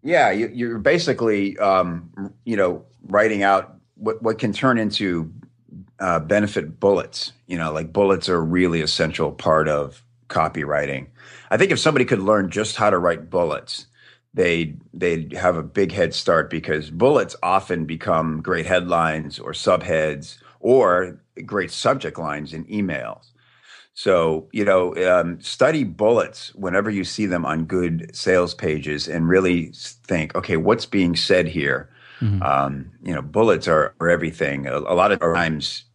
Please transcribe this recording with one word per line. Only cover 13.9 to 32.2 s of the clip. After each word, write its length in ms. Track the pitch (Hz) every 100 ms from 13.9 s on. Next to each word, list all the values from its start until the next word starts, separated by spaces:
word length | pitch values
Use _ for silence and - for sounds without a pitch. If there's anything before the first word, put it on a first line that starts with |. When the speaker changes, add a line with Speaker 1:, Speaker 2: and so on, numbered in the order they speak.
| _ - _ _
Speaker 1:
they'd, 460 | - 90 85 80 73 -
they'd 400 | - 87 82 78
have 240 | 64 - 82
a 60 |
big 300 | 76 - 95
head 200 | 90 85
start 360 | - - 85 76
because 400 | 82 80 78 76
bullets 460 | 80 123 143 92 -
often 420 | 87 95 - 87 78
become 560 | 82 - 82 80 78
great 240 | 82 87 82
headlines 720 | 92 87 85 82 80 76 -
or 140 | -
subheads 880 | 78 - 90 95 80 78 71 73 - _ _
or 600 | 110 131 104 90 90 76 _ -
great 260 | - 104 85
subject 480 | - 117 135 - -
lines 340 | 80 73 76
in 120 | 78 -
emails. 640 | 104 98 73 57 - _ _ _ _ _ - _
So, 540 | - 104 92 82 80 -
you 120 | 110
know, 300 | 101 95 90 82 90
um, 300 | 90 85 85
study 440 | - - 131 160
bullets 680 | 113 82 104 117 85 - -
whenever 360 | - 98 92 104
you 120 | 101
see 200 | 90 - 104
them 200 | 90 76
on 180 | 78
good 500 | 82 95 90 82 82
sales 380 | - - 92 87
pages 540 | - 92 78 69 73 80
and 180 | 80 82
really 420 | 92 92 87 80
s-, 260 | - - -
think, 300 | - 90 78
"Okay, 240 | - 92 85
what's 260 | 82 120
being 320 | - 101 87 82
said 320 | - 92 85
here?" 400 | 82 69 65 - _ - -